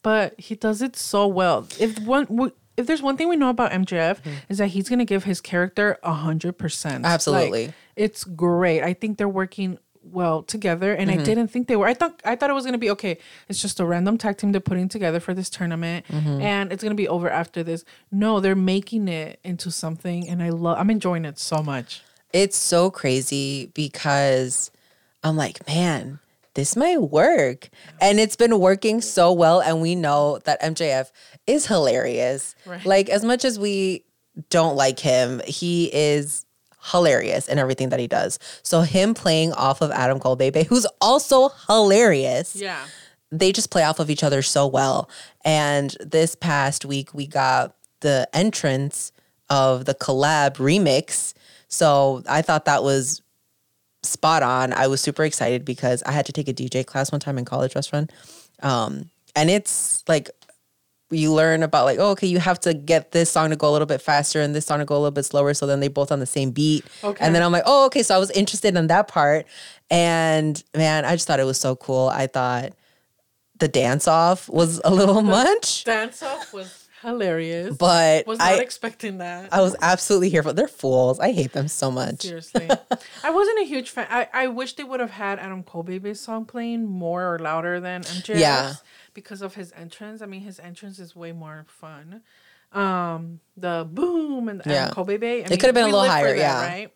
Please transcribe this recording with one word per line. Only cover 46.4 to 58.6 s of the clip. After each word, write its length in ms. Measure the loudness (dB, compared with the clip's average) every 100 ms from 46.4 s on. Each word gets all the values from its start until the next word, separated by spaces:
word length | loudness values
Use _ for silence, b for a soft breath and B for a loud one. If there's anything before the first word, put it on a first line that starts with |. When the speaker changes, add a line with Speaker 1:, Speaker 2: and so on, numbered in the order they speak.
| -2 0 0 -2
Speaker 2:
week, 300 | -6 -6 -6
we 120 | -10
got 480 | -4 0 2 2 0 _ _ _
the 260 | 0 2 0
entrance 800 | 0 0 0 -2 -2 -4 -8 -12 _ _ _ _
of 360 | 2 4 2
the 80 | -2
collab 600 | -4 -2 2 2 4 2 2
remix. 760 | 2 2 4 2 0 -6 -6 -12 b b b
So 520 | 2 4 6 4 0 -2
I 140 | -2
thought 240 | 2 0
that 180 | 2 2
was 380 | 2 0 0 -8 _ _ _ _ _ _ _ _
spot 420 | -8 0 2 2
on. 300 | 2 0 0
I 140 | 0 0
was 120 | 0
super 220 | -2 -2
excited 400 | -2 0 -2 -2
because 400 | -4 -4 -2 -2
I 60 | -2
had 140 | -2
to 80 | -2
take 140 | -4 -6
a 60 |
D 140 | -6 -4
J 160 | -4
class 280 | -4 -4 -4
one 100 | -4
time 160 | -4 -6
in 80 |
college, 300 | -4 -2 -2
restaurant. 360 | -4 -4 -4 -4 B B B B _